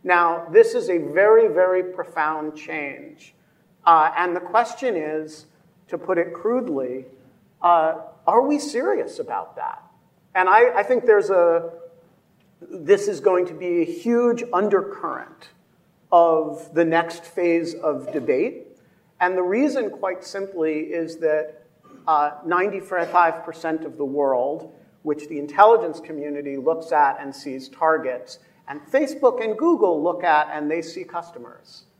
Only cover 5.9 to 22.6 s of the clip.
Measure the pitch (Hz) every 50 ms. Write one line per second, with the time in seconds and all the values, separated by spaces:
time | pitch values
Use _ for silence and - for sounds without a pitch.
5.9 | - 165 - - 185 170 175 180 - - - 220 240 254 240 175 151 135 131 123
6.9 | 127 131 127 - - _ _ _ _ _ _ _ _ _ - 175 175 165 160 160
7.9 | 165 160 - - - _ _ 160 190 233 269 285 294 285 285 294 - 240 294 392
8.9 | - - - - - - - - 113 95 80 - - 69 69 62 - - - _
9.9 | _ _ _ _ _ _ _ _ _ 185 185 185 196 220 240 247 247 202 202 202
10.9 | 254 233 233 233 214 202 190 - 196 180 175 170 165 170 170 - - - - -
11.9 | - _ _ _ _ _ _ _ _ _ _ _ _ _ 175 - - 185 151 156
12.9 | 202 190 202 202 196 143 - 202 180 180 180 180 160 151 180 180 175 170 160 165
13.9 | 170 - - 233 240 240 240 240 233 233 - - 175 180 208 208 202 185 - -
14.9 | - - - 156 131 123 120 - - _ - - _ _ _ _ _ _ _ _
15.9 | _ _ _ _ - 170 170 165 165 160 156 151 - - - - - 160 170 160
16.9 | 165 165 165 165 - - - - - 190 175 170 170 170 165 147 - - - 156
17.9 | 143 131 131 - - 147 120 147 131 131 185 254 - - - - - _ _ _
18.9 | _ _ _ _ _ _ 180 180 185 185 180 180 196 240 285 294 247 269 226 196
19.9 | - - 185 185 180 - - - - 196 196 196 190 175 156 160 156 151 156 151
20.9 | 175 165 165 160 165 - 165 156 156 156 156 151 - - _ _ _ _ _ -
21.9 | - - - 165 156 147 147 147 147 - - 160 175 180